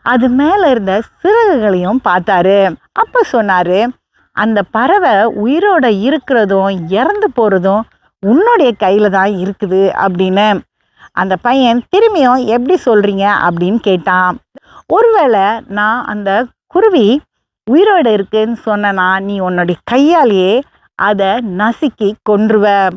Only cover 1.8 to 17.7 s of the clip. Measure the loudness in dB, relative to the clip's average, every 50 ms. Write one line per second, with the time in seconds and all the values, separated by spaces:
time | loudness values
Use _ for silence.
1.8 | -2 -2 -2 -2 0 0 0 0 0 0 0 2 2 2 2 2 2 0 -2 -6
2.8 | _ _ _ -4 -4 0 0 -2 -2 0 -2 -2 0 0 0 0 0 0 0 0
3.8 | 0 -2 -6 _ _ _ _ _ _ _ _ -2 -2 0 0 -2 -2 _ -4 -2
4.8 | 0 2 0 2 2 2 2 2 0 0 -2 -2 -2 -2 0 0 0 2 2 2
5.8 | 2 0 0 0 0 -2 -2 -2 _ -2 0 0 0 0 0 0 0 -2 -4 -6
6.8 | -6 -4 -2 -2 0 -2 -2 -2 -2 -2 0 0 0 0 0 0 0 0 -2 -2
7.8 | -4 _ _ _ _ _ _ _ -2 0 2 2 4 2 2 2 2 0 0 _
8.8 | -2 0 2 2 2 2 2 0 0 0 -2 -4 -6 -6 -6 _ -4 -2 0 0
9.8 | 0 0 0 -2 -4 -2 -2 -2 -2 0 0 0 0 0 0 -2 -6 _ _ _
10.8 | _ _ _ _ -20 -10 _ -6 -2 -2 -4 -2 -2 -2 0 2 2 2 0 0
11.8 | -2 _ 0 2 2 2 2 2 2 2 2 0 0 -2 -2 -2 0 0 -2 0
12.8 | 2 2 2 2 2 0 -2 -2 -2 -2 0 0 -2 -2 -2 -2 -2 -2 -2 -2
13.8 | 0 -2 -2 -2 -2 -2 0 0 0 -2 -4 -6 _ _ _ -20 _ _ -20 -20
14.8 | _ _ 0 2 2 2 2 2 2 2 2 0 0 -2 -2 -6 -10 -8 -6 -2
15.8 | -2 -2 -2 -4 -6 -8 -10 -6 -4 -2 -2 -2 -4 -6 _ _ _ _ -2 2
16.8 | 2 4 4 4 4 2 2 0 _ _ _ _ _ _ _ _ _ 0